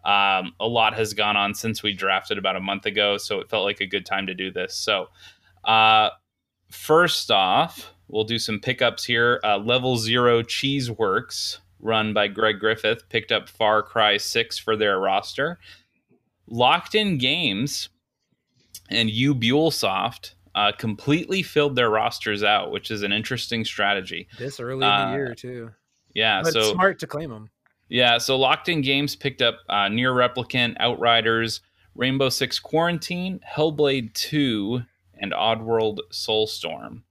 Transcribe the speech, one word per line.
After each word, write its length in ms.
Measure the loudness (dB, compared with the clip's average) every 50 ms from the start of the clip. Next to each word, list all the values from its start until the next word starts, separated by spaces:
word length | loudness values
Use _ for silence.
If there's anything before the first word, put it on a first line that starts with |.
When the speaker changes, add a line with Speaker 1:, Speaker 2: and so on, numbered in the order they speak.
| _
Speaker 1:
um, 480 | 2 4 4 4 4 2 0 -2 -6 -8 _
a 80 | -4
lot 260 | 0 2 4 2 2 2
has 200 | 0 -4 -4 -2
gone 220 | -2 0 0 2
on 180 | 2 0 0 -2
since 300 | -4 -4 -6 -6 -2 -4
we 80 | -4 -4
drafted 440 | -2 0 0 0 0 0 -2 -6
about 180 | -2 -2 -2 -2
a 60 | -2
month 240 | -4 -4 -6 -4 -4
ago, 320 | -4 0 0 2 2 0
so 220 | -2 -4 -4 -6 -6
it 100 | -4 _
felt 160 | -2 -2 0
like 160 | -2 -2 -4
a 40 | -6
good 180 | -4 -4 -6 -4
time 220 | -4 -4 -4 -4
to 60 | -6 -6
do 180 | -6 -8 -6
this. 240 | -6 -6 -8 -6 -6
So, 340 | -6 -2 -2 -2 -2 -2 -6 _ _ -20 -20 -20 _ _ _ _ _ 0
uh, 460 | 2 4 6 6 6 6 6 4 2 -2 _ _ _ _ _ _ _ _ _ _ _
first 600 | -20 -16 0 4 6 6 6 4 2 -4 0 2
off, 640 | 4 4 4 4 4 2 2 0 -4 -16 -20 -20 _ _ _
we'll 160 | _ -4 -4 -2
do 160 | -2 -2 -4
some 200 | -4 -4 -6 -4
pickups 440 | -4 -4 -2 2 0 0 0 -2 -4
here. 380 | -2 0 2 4 2 2 2 2
Uh, 140 | 0 0
Level 400 | 0 2 0 0 2 2 0 0
Zero 440 | 0 0 0 0 4 4 4 4 4 0
Cheeseworks, 1160 | -2 -6 -4 -2 -2 -2 -2 -2 -4 -4 -2 0 0 0 -2 -2 -4 -8 -8 -6 -8 -8 -10 _ _ _ _
run 320 | -4 -2 0 0 0 0 0
by 140 | 0 0 0
Greg 300 | 0 0 0 0 0 2
Griffith, 500 | 0 0 0 2 0 -2 -2 -2 -6 _
picked 240 | -6 -6 -2 0 -2
up 160 | -2 -2 -6
Far 340 | -4 _ 2 4 4 2 0
Cry 320 | 0 0 2 4 4 4
six 420 | 2 -2 -2 -2 -2 -2 -2 -6
for 200 | -8 -2 -2 0
their 200 | 2 2 2 2 2
roster. 600 | 2 2 0 0 -2 -4 -6 -4 -4 -4 -4 -10 -16 -20 -20 -20 _ _ _ _ _ _ _ _ _ _ _ _ _
Locked 480 | -10 0 4 4 4 4 2 0 0 0
In 220 | 0 2 2 0
Games 720 | 2 2 0 0 0 0 -2 0 0 -2 -4 -4 -6 -8 -10 _ _ _ _ _ _ _ _ _ _ _ _ _ _ _ _ _ -20 _ -4
and 200 | -2 0 0 0
Ubulesoft, 1300 | 0 2 2 2 2 2 2 2 4 4 4 2 0 0 -2 0 0 0 -2 -4 -6 -8 -20 -20 _ _ _ _ _
uh, 160 | 0 0 0
completely 720 | 0 0 -6 -6 -6 -4 0 0 0 0 0 -2 -4 -4 -4
filled 320 | 0 0 2 2 2 2
their 140 | 2 2 2
rosters 520 | 2 2 0 0 -4 -4 -4 -4 -2 0 2
out, 280 | 2 2 2 2 -2
which 180 | -6 -8 -6 -6
is 140 | -6 -4 -2
an 80 | -2
interesting 540 | -2 -2 -2 -4 -6 -6 -6 -6 -4 -4 -4
strategy. 640 | -6 -2 -2 0 0 0 0 -4 -8 -10 -12 -12 _ -14 -12
Speaker 2:
This 200 | -12 -12 -10 -10
early 140 | -10 -8 -6
in 40 | 0
the 60 | 2
Speaker 1:
Uh, 240 | 2 2 2 2 0
Speaker 2:
year, 240 | -2 -4 -4 -6 -8
too. 360 | -12 -14 -14 -12 -12 -14 -16 -18 _ _ _ _ _ _ _ _
Speaker 1:
yeah, 280 | 0 2 2 2 2 2
Speaker 2:
But 100 | 0 2
Speaker 1:
so 180 | 2 2 2 2
Speaker 2:
smart 260 | 2 2 2 0 -2
to 80 | -10
claim 240 | -10 -10 -10 -10 -10 -14
'em. 160 | -16 -18 -20 _ _ _ _ _ _ _ _
Speaker 1:
Yeah, 280 | 0 2 4 4 4
so 200 | 2 2 0 2
Locked 300 | 2 4 2 2 0 0 -2
In 120 | -2 0
Games 340 | 0 0 0 0 -2 -4 -6
picked 260 | -4 -6 -6 -2 0
up, 180 | 0 0 0 -2 _ -2
uh, 180 | 0 0 0 0
Nier 220 | 0 0 0 0 2
Replicant, 640 | 2 2 2 0 -4 -8 -4 -2 0 0 -2 -2 -2
Outriders, 840 | -2 -2 0 2 2 4 4 4 4 2 2 2 0 -2 -6 -8 _ _ _ _ _ _ _
Rainbow 340 | -4 -2 -2 0 2 0 0
Six 300 | 0 -2 -4 -4 -4 -8
Quarantine, 800 | -6 -2 -2 0 0 0 -2 -4 -6 -8 -8 -6 -6 -8 -8 -10 -12
Hellblade 680 | -10 -2 0 0 0 2 2 2 2 2 0 -2 -6 _
two, 720 | -8 -6 -2 0 0 2 2 0 -2 -2 -2 -4 -4 -6 _ _ _ _ _ _ -10
and 120 | -8 -6
Oddworld 680 | -2 0 2 0 0 0 0 0 0 2 2 0 -2 -4 -12 _
Soulstorm. 920 | -10 -8 -4 0 0 0 0 -2 -4 -8 -8 -8 -8 -8 -12 -14 -16 -16 -20 _